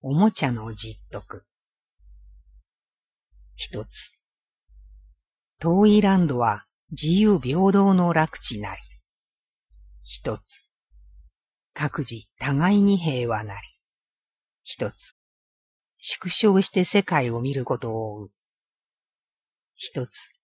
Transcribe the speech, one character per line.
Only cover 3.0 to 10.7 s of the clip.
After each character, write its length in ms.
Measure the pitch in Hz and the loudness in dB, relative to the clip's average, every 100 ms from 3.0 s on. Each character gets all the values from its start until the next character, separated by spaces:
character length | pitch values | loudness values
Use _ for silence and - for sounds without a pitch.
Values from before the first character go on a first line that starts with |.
| _ _ _ _ - - | _ _ _ _ -20 -16
一 300 | - - - | -12 -12 -12
つ。 260 | - - _ _ _ _ _ _ - - - - _ _ _ _ _ | -16 -20 _ _ _ _ _ _ -20 -20 -20 -20 _ _ _ _ _
遠 260 | 165 180 214 | 0 4 6
い 160 | 208 | 6
ラ 160 | 202 190 | 4 4
ン 100 | 165 | 2
ド 100 | 123 | 2
は 280 | 117 104 - _ _ | 0 -2 -10 _ _
自 300 | - 151 180 | -6 0 4
由 180 | 214 190 | 4 2
平 320 | 123 156 190 | 0 2 4
等 220 | 202 196 | 4 4
の 180 | 190 175 | 4 4
楽 260 | 165 156 - | 2 0 -2
地 220 | - 113 | -6 -4
な 160 | 104 - | -10 -12
り。 60 | - - _ _ _ _ _ _ _ - - - | -18 -20 _ _ _ _ _ _ _ -20 -20 -20
一 340 | - - - 110 | -16 -12 -10 -10
つ。 240 | _ - _ | _ -20 _